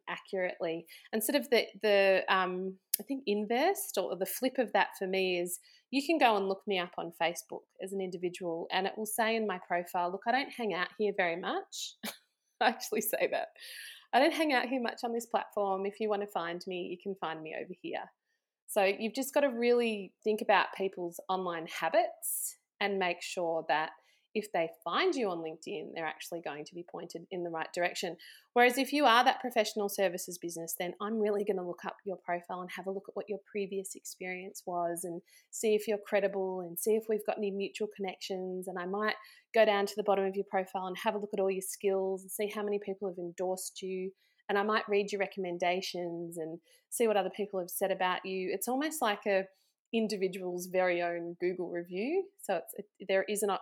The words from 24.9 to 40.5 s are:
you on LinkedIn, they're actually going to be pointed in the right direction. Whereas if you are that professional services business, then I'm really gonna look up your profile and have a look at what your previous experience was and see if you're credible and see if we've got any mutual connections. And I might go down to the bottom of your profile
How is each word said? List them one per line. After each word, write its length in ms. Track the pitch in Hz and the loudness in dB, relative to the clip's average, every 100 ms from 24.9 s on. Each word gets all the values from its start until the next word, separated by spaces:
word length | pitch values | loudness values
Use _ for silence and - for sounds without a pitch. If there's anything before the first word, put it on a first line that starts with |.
| 196 370 277 | 2 2 2
you 140 | 202 | 0
on 100 | 170 | -2
LinkedIn, 540 | 160 160 - 151 170 165 | -6 -10 -8 -8 -8 -6
they're 100 | 156 | -6
actually 360 | - - 170 | -6 -8 -8
going 220 | 160 147 156 | -8 -8 -10
to 100 | 175 | -14
be 100 | 170 | -12
pointed 340 | 170 170 165 170 | -12 -10 -12 -8
in 120 | 180 | -6
the 60 | 175 | -4
right 220 | 160 - | -4 -4
direction. 440 | 180 175 - 180 - - - _ | 0 0 0 -6 -6 -16 -20 _
Whereas 240 | 240 247 254 | 6 6 6
if 140 | 262 | 2
you 140 | 285 262 | 4 8
are 180 | 233 | 8
that 160 | 254 - | 6 2
professional 500 | 254 233 208 214 202 | 2 2 2 0 -2
services 480 | - 190 175 - 175 | 2 2 0 -8 -8
business, 380 | 170 165 165 - | -8 -8 -6 -4
then 140 | 180 - | -4 -4
I'm 180 | 208 226 | -2 0
really 240 | 208 202 | 2 2
gonna 240 | 208 190 175 | 0 -2 -4
look 180 | - 190 | -6 -8
up 120 | - 196 | -8 -8
your 120 | 180 | -6
profile 440 | - 175 175 180 | -4 -4 -4 -8
and 80 | 180 185 | -8 -8
have 120 | 185 | -6
a 40 | |
look 140 | 196 - | -6 -8
at 80 | 202 | -10
what 140 | - | -6
your 100 | 190 - | -8 -6
previous 460 | 208 190 196 190 - | -4 -4 -4 -6 -10
experience 680 | - - 185 180 190 - 185 | -14 -10 -8 -8 -10 -10 -4
was 380 | 175 170 170 | -2 0 -2
and 180 | 175 170 - - _ | -4 -8 -12 -20 _
see 240 | - 220 208 | -2 2 4
if 120 | 220 | 2
you're 100 | 208 | -2
credible 640 | - 202 196 196 190 185 | 0 2 2 0 -2 -4
and 160 | 175 170 | -6 -2
see 180 | 220 220 | 2 2
if 100 | 220 | 2
we've 180 | 214 214 | 0 0
got 120 | - | -2
any 140 | 202 | -2
mutual 360 | 196 196 - 208 - | -2 -4 -4 -6 -4
connections. 720 | 185 180 - 190 185 185 185 | -6 -6 -6 -4 -4 -4 -6
And 120 | 180 | -6
I 60 | 180 | -2
might 300 | 202 214 - - - _ | 0 0 -2 -8 -20 _
go 100 | 226 214 | 6 8
down 200 | 202 202 | 6 2
to 100 | 214 | 2
the 80 | |
bottom 220 | 202 196 196 | 4 4 4
of 100 | 196 | 0
your 100 | |
profile 380 | 196 | 0